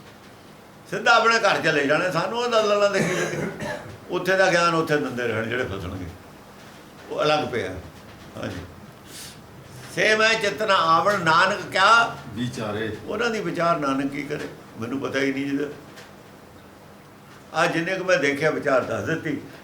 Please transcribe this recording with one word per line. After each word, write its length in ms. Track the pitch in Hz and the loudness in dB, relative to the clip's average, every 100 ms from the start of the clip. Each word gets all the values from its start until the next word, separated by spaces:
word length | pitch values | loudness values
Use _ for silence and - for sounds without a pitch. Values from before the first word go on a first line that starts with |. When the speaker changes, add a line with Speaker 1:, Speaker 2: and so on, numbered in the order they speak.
| - - - - - - - - - | -20 -20 -20 -20 -20 -20 -20 -20 -12
Speaker 1:
ਸਿੱਧਾ 260 | 196 233 233 | 0 4 6
ਆਪਣੇ 240 | 226 226 | 6 4
ਘਰ 220 | 202 143 | 4 2
ਚਲੇ 260 | 160 147 139 | 2 2 4
ਜਾਣਾ, 240 | 156 180 | 2 2
ਸਾਨੂੰ 280 | 160 190 233 | 0 -2 -2
ਉਹ 100 | 240 | 0
ਦਲਦਲਾਂ 400 | 226 208 208 202 | 2 2 4 2
ਦੇ 100 | 196 | 2
ਕੀ 140 | 175 | 0
ਲੱਗੇ? 540 | 175 170 - 190 - 202 - - - - | 0 -2 -4 -6 -6 -8 -10 -12 -16 -8
ਉੱਥੇ 280 | 180 180 190 | -4 0 2
ਦਾ 140 | 185 | 4
ਗਿਆਨ 220 | 170 170 | 4 2
ਉੱਥੇ 240 | 165 156 147 | 2 0 0
ਦਿੰਦੇ 300 | 127 120 120 | -2 -4 -2
ਰਹਿਣ 220 | 110 113 | -2 -4
ਜਿਹੜੇ 140 | 123 | -4
ਫਸਣਗੇ, 420 | 127 98 90 101 90 - - - - - - - - - - | -4 -6 -8 -10 -12 -14 -20 -20 -20 -20 -20 -20 -20 -20 -10
ਉਹ 140 | 120 | -2
ਅਲੱਗ 240 | 151 151 120 | 0 0 -2
ਪਿਆ। 240 | 120 92 92 - - - - - 110 | -4 -6 -8 -14 -18 -20 -20 -18 -12
ਹਾਂਜੀ, 220 | 110 92 82 - - - - - - - - - - - - 165 | -10 -10 -14 -18 -20 -20 -20 -18 -18 -18 -20 -20 -20 -18 -10 -2
ਸੇ 200 | 208 214 | 2 4
ਮੈਂ 180 | 220 | 4
ਚਿਤ 300 | 220 202 - | 2 0 0
ਨ 80 | 214 | 2
ਆਵਣ 480 | 190 165 165 185 202 | 4 4 4 4 2
ਨਾਨਕ 520 | 165 165 190 196 156 | 4 4 4 0 -2
ਕਿਆ 460 | 190 196 233 233 - - | 4 6 6 4 -2 -10
Speaker 2:
ਵਿਚਾਰੇ। 680 | 226 240 127 214 208 226 - - | -6 -6 -6 -6 -4 -6 -6 -6
Speaker 1:
ਉਹਨਾਂ 220 | 214 240 | -4 -2
ਦੀ 100 | 220 | -2
ਵਿਚਾਰ 380 | 170 156 170 160 | -4 0 0 2
ਨਾਨਕ 340 | 143 135 139 | 0 -2 -2
ਕੀ 120 | 143 | -6
ਕਰੇ? 240 | 143 147 143 - - - | -8 -8 -8 -14 -18 -10
ਮੈਨੂੰ 200 | 117 135 | -6 -4
ਪਤਾ 200 | 131 135 | -4 -2
ਹੀ 140 | 139 | 0
ਨਹੀਂ 120 | 135 139 | -2 -2
ਜਿਹਦਾ। 260 | 139 147 - - - - - - - - - - - - - - - - - - | -4 -4 -10 -18 -20 -20 -20 -20 -20 -20 -20 -20 -20 -20 -20 -20 -20 -20 -20 -6
ਆ 120 | 160 170 | 0 2
ਜਿੰਨੇ 300 | 156 170 190 | 2 -2 -2
ਕੁ 80 | |
ਮੈਂ 140 | 185 175 | 2 2
ਦੇਖਿਆ 320 | 143 139 156 | 2 2 0
ਵਿਚਾਰ 320 | 135 139 131 | 0 2 2
ਦੱਸ 240 | 104 113 135 | 2 -4 -4
ਦਿੱਤੀ, 360 | 160 156 139 - - | -4 -4 -6 -8 -18